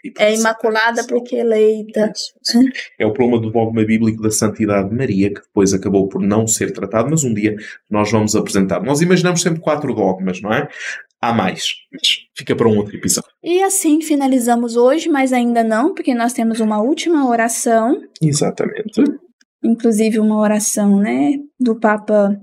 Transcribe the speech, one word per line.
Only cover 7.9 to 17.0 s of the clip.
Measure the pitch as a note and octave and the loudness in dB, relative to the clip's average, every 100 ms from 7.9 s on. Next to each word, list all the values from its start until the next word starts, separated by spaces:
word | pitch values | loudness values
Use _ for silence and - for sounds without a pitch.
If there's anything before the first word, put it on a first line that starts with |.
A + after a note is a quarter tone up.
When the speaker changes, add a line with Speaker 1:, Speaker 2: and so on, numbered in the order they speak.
| G#2 G#2 | -2 2
Speaker 1:
vamos | A2+ G#2+ G#2 | 2 2 0
apresentar. | E2 G2+ F#2+ F2 | 0 0 0 0
Nós | A2 D3 | -2 0
imaginamos | F3 F3+ F3+ E3+ | 2 2 2 0
sempre | F3 E3 | -2 -2
quatro | E3 D3 B2+ | -2 -2 -2
dogmas, | G#2+ F#2+ F#2 F#2 F2+ | 0 0 0 -4 -6
não | G2 | -4
é? | A#2+ D3 - - - - _ | -4 -4 -10 -12 -14 -18 _
Há | A#2+ | -2
mais, | A#2 F#2 E2+ - - _ | 0 0 -4 -6 -8 _
mas | F2+ - - - - | -4 -2 -2 -6 -16
fica | - | -6
para | A#2 A2+ | 0 2
um | G#2+ | 2
outro | G#2 F#2+ | 0 -6
episódio. | F#2+ - - _ | -4 -4 -6 _
Speaker 2:
E | - F4+ | -2 0
assim | F#4+ F#4 D#4+ D4+ | 0 0 2 0
finalizamos | D#4 C#4+ C4+ C4 A#3 A#3 A#3+ A#3 | 2 0 2 2 2 0 0 2
hoje, | B3 D#4 E4 | 4 4 0
mas | C#4 C4 | 0 2
ainda | B3+ A#3+ A#3+ | 2 2 2
não, | A3 G#3+ D4+ | 2 0 0
porque | F#4+ D#4 | -2 -2
nós | A#3+ A#3 | 0 -2
temos | A#3+ A3+ A3+ | 0 -2 0
uma | A3 G#3+ | 0 0
última | A3+ D#4+ | 0 0